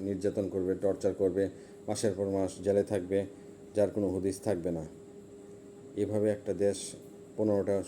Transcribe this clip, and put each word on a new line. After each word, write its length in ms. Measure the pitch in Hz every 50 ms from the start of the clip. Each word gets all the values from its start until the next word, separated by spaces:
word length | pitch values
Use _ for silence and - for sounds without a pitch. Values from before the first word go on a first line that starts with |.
নির্যাতন 480 | 95 98 98 90 101 98 - 107 98 90
করবে, 260 | 95 95 90 92 92
টর্চার 400 | 92 101 98 87 - - 95 -
করবে, 340 | - 98 92 87 98 98 95 - - - - - - -
মাসের 260 | 104 107 104 117 104 90
পর 100 | 95 101
মাস 380 | 98 98 95 95 90 90 92 92
জেলে 180 | 101 98 101
থাকবে, 440 | 98 98 104 95 90 90 98 98 95 - - - - - - - - - -
যার 160 | 104 101 92
কোনো 180 | - 107 101 92
হদিস 320 | 92 92 92 98 92 - -
থাকবে 260 | 110 95 87 82 87
না। 140 | 85 80 80 - - - - - - - - - - - - - - - - - - - - - -
এভাবে 340 | 104 104 101 107 104 104 107
একটা 240 | 104 104 - 104 92
দেশ 220 | 90 101 101 95 - - - - - - - - - - - -
পনেরোটা, 460 | - 110 107 101 101 92 101 98 95 87